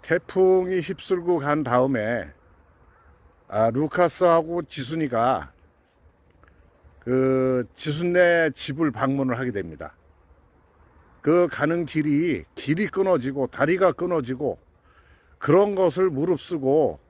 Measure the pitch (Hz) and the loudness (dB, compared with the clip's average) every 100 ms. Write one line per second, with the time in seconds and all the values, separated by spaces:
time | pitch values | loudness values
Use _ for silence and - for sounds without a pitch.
0 | - 160 - 185 185 185 185 185 165 180 | -2 -2 -2 2 4 4 2 -4 -4 -10
1 | - 185 170 170 143 147 131 123 135 123 | -4 -4 0 -2 0 -2 2 2 2 0
2 | 107 120 76 - _ _ _ _ _ _ | -2 -4 -6 -16 _ _ _ _ _ _
3 | _ _ _ _ _ 104 113 120 151 - | _ _ _ _ _ 0 0 0 -2 2
4 | 175 - 180 165 160 170 156 - 127 160 | 0 2 4 4 2 -8 -8 -12 -8 -4
5 | 151 113 120 110 71 _ _ _ _ _ | -2 0 2 0 -6 _ _ _ _ _
6 | _ _ _ _ - _ _ _ - _ | _ _ _ _ -20 _ _ _ -20 _
7 | - 131 131 131 131 127 113 - 156 147 | -2 0 2 2 0 0 -4 -8 -8 -4
8 | 175 180 175 170 160 - - 139 160 113 | 0 4 4 4 0 -2 -10 -2 -2 0
9 | 131 139 131 120 127 101 85 78 78 _ | -2 0 -2 -2 -4 -6 -8 -12 -16 _
10 | _ _ _ _ _ _ _ _ _ _ | _ _ _ _ _ _ _ _ _ _
11 | _ _ - 170 175 - 147 170 156 156 | _ _ 0 2 2 0 -2 -2 -2 -2
12 | 151 143 170 110 73 - - 160 208 - | 0 0 0 -4 -8 -12 -4 -2 -2 0
13 | 190 170 123 139 127 - 143 180 185 - | 2 2 0 -4 -6 -2 0 2 2 2
14 | 180 170 123 135 143 87 _ _ _ _ | -2 -2 -2 -4 -4 -6 _ _ _ _
15 | _ _ _ _ - 175 202 190 185 160 | _ _ _ _ 4 4 4 2 0 2
16 | 185 135 165 165 - 170 131 151 131 73 | -2 0 -2 -2 -4 -4 2 2 2 -4